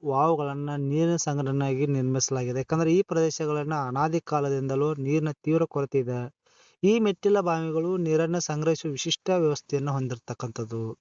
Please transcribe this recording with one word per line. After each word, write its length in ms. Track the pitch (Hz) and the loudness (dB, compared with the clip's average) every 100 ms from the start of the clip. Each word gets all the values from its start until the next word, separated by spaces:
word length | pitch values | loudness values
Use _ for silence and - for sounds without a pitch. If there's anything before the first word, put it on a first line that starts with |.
| 151 | 0
ವಾವ್ಗಳನ್ನ 640 | 135 156 165 143 139 147 147 | 2 4 2 0 -4 -4 -4
ನೀರಿನ 380 | 139 147 170 170 | -2 2 2 2
ಸಂಗ್ರಹಣೆಯಾಗಿ 720 | - 143 135 135 139 131 143 | 0 -2 0 0 0 0 0
ನಿರ್ಮಿಸಲಾಗಿದೆ. 720 | 139 131 131 131 135 123 123 | 0 0 0 0 -2 -2 -4
ಯಾಕಂದ್ರೆ 340 | 131 160 165 | -2 0 2
ಈ 80 | 170 | 2
ಪ್ರದೇಶಗಳನ್ನ 720 | 196 165 160 151 156 151 147 156 | 2 2 0 0 -4 -2 -2 -4
ಅನಾದಿ 440 | 131 127 156 165 | -2 0 0 0
ಕಾಲದಿಂದಲೂ 760 | - 151 143 139 135 135 147 | -2 -2 0 -2 -2 0 0
ನೀರಿನ 380 | 151 135 156 151 | -2 0 0 0
ತೀವ್ರ 340 | 147 - 160 160 | -4 0 0 0
ಕೊರತೆ 340 | - 139 139 | -2 -2 -2
ಇದೆ. 200 | 120 123 120 _ _ _ _ _ | -2 -4 -6 _ _ _ _ _
ಈ 160 | 185 226 | 2 4
ಮೆಟ್ಟಿಲ 400 | 214 190 202 202 | 2 2 2 4
ಬಾವಿಗಳು 580 | 175 165 160 160 165 185 | 4 0 0 -2 0 0
ನೀರನ್ನ 400 | 165 156 165 175 | 2 2 2 0
ಸಂಗ್ರಹಿಸುವ 540 | - 151 156 160 165 | -2 -2 0 0 -2
ವಿಶಿಷ್ಟ 380 | 135 170 - - | -6 -4 -4 0
ವ್ಯವಸ್ಥೆಯನ್ನು 640 | 185 160 143 - 143 139 | 2 2 0 -2 -4 -2
ಹೊಂದಿರತಕ್ಕಂಥದ್ದು. 920 | 135 131 120 - 120 123 113 113 113 113 - | -2 -4 -6 -10 -8 -8 -8 -6 -6 -6 -10